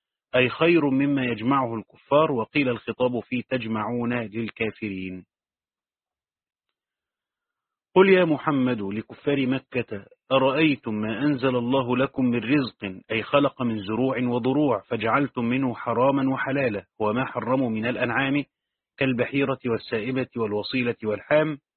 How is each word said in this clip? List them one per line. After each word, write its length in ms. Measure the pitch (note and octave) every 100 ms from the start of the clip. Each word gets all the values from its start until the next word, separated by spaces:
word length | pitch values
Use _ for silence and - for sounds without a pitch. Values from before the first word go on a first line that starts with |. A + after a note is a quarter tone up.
| _ _ _ B2+
أي 120 | B2+
خير 420 | - E3 E3+ C#3+
مما 340 | C3 C#3+ C#3
يجمعه 500 | B2+ A2 A2+ C#3 B2+
الكفار، 580 | A2+ - _ - C#3+ D#3
وقيل 360 | C3 A2 D3+ C3
الخطاب 520 | A#2 - A2 B2+ B2
في 220 | - B2
تجمعون 720 | - C3 A2+ A2 G#2+ A#2+ A#2
للكافرين. 1080 | B2 A2 G#2+ A2+ - A2+ - G#2+ F#2+ F#2 F#2 F#2 _ _ _ _ _ _ _ _ _ _ _ _ _ _ _ _ _ _ _ _ _ _ _ _ _ _
قل 140 | F#3 G3
يا 160 | F#3
محمد 560 | F3 C#3+ - C#3+ B2+ A#2+
لكفار 680 | G2 G#2 - A#2+ - C#3+ B2+
مكة 600 | C3 - B2+ A#2 G2+ G2+ _ -
أرأيتم 600 | C3 C3 C#3 D#3+ C#3 -
ما 280 | G#2+ G#2+ A2
أنزل 340 | D3 C#3 C3 B2
الله 400 | A#2+ C3+ B2 B2
لكم 280 | C3+ -
من 160 | B2+ A#2+
رزق، 560 | G#2+ D3 B2 - G2+ F#2 -
أي 120 | A2+
خلق 400 | G#2 C#3+ C#3+ -
من 160 | B2 A2
زروع 440 | F#2+ A2 C3 B2
وضروع 580 | B2+ A#2+ A#2+ C3+ D3+ G#2+
فجعلتم 640 | - A#2 A2 A#2+ C#3+ -
منه 300 | A#2 B2+ C3+
حراما 580 | A2 - A2+ C3 C#3 C3+
وحلالا، 520 | C3 - C#3 C3 G2+ - -
وما 240 | G#2+ A#2
حرموا 460 | C3 B2 A2 C3 B2+
من 160 | A2 A2+
الأنعام 580 | - B2 A#2 C3+ C#3+ C#3 _ _ _ _ -
كالبحيرة 600 | C3+ A#2+ A#2+ C#3 C3+ C3 B2
والسائبة 640 | A2+ - A2+ A2 C3 B2+ A#2+
والوصيلة 600 | A2 G#2 G2+ C3 A#2+ A2+
والحام. 540 | G#2+ G#2 - D3+ D#3 C#3+ _